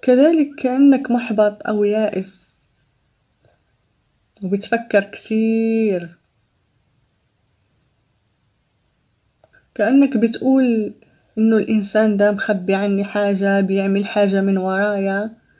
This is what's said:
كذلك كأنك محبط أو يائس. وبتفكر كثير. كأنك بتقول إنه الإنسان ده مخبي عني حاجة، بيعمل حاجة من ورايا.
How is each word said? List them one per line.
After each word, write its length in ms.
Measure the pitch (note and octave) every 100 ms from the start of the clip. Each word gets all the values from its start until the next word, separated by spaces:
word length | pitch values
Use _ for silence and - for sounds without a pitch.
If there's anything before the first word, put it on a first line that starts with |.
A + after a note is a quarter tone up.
كذلك 540 | - B3 D4 E4 C#4+ -
كأنك 560 | B3+ B3+ C#4+ C4 -
محبط 560 | A#3+ - G#3+ G#3 G#3 -
أو 160 | G#3
يائس. 800 | G#3 G#3+ G#3+ - F#3+ - - - _ _ _ _ _ _ _ _ _ _ _ _ _ _ _ _ _ _
وبتفكر 600 | F#3+ G3 - A3+ A#3 G#3
كثير. 1120 | G3 - - A3 A3 A3+ A3+ A3+ A3 F#3 E3+ - _ _ _ _ _ _ _ _ _ _ _ _ _ _ _ _ _ _ _ _ _ _ _ _ _ _ _ _ _ _ _ _ _ _ _ -
كأنك 420 | G#3 C4+ C#4 C4
بتقول 760 | A3+ A#3 C4 C4+ B3+ A3+ G#3+ - _ _ _ -
إنه 200 | A3 A3
الإنسان 600 | - A3 G3+ G#3+ A3 G3+
ده 140 | G3+
مخبي 440 | G#3 - G3+ F3+ F#3+
عني 280 | G3+ G3
حاجة، 580 | G3+ G#3 G3+ G3+ G3 G3
بيعمل 440 | G3 G3 G3 G3 G3+
حاجة 360 | G#3+ G3+ G3
من 160 | G3 F#3+
ورايا. 800 | F#3 F#3+ G#3 G3+ G3 G3 G#3+ A3 _ _